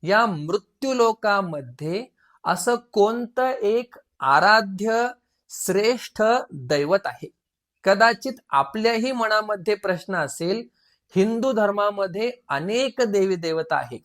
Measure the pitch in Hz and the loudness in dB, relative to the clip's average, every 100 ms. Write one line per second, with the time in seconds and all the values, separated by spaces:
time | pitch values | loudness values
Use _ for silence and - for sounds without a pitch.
0 | 156 208 233 175 151 196 _ _ 269 254 | 2 2 2 -2 -4 -6 _ _ -4 2
1 | 226 220 214 202 190 156 127 123 151 180 | 2 2 0 0 -2 -6 -12 -10 -6 -6
2 | 254 _ _ _ - 185 - 240 - - | -8 _ _ _ -4 -2 0 -2 -2 2
3 | 202 233 240 - 254 - 208 226 240 - | 2 2 -6 -2 -2 0 0 0 -4 -14
4 | _ _ 135 143 180 220 202 190 214 226 | _ _ 2 4 6 4 2 -4 0 0
5 | 240 240 _ _ _ - - 185 214 247 | 0 -4 _ _ _ -10 -2 0 2 0
6 | - - 220 240 247 147 127 147 143 185 | -4 0 2 2 -2 -12 -2 0 2 2
7 | 202 120 - _ _ _ _ _ 190 196 | 0 -10 -16 _ _ _ _ _ 2 4
8 | 226 233 269 - _ 139 180 220 220 233 | 4 2 -6 -10 _ 0 0 0 0 0
9 | 240 254 220 214 214 208 175 208 196 180 | -2 -2 0 0 0 -4 -2 -2 -2 -4
10 | - 190 147 - 170 214 240 _ _ _ | -2 -4 -4 -4 -4 -4 -6 _ _ _
11 | _ - 202 226 262 220 208 202 208 202 | _ 0 2 2 0 2 0 2 -2 0
12 | 196 180 233 247 _ 143 170 226 262 262 | -4 -2 -6 -6 _ -4 -2 -2 -2 -2
13 | 240 202 190 185 165 160 160 147 135 - | 0 2 2 0 -2 -4 -2 -2 -4 -12